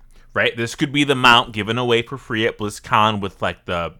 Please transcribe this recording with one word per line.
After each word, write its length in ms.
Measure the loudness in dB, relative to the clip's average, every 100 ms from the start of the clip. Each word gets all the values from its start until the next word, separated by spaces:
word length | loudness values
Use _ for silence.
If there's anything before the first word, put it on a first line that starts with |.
| -20 -20 -8
right? 240 | -2 -2 -2
This 180 | -6
could 180 | -4 -2
be 120 | 0
the 100 | 0
mount 380 | 4 6 6 4
given 260 | -4 -4 -2
away 240 | 0 0
for 160 | 0 -12
free 280 | -8 -2 -2
at 120 | -2
BlizzCon 600 | -8 -8 0 2 2 0
with, 200 | -6 -6
like, 220 | -6 -6 -6
the, 280 | -6 -6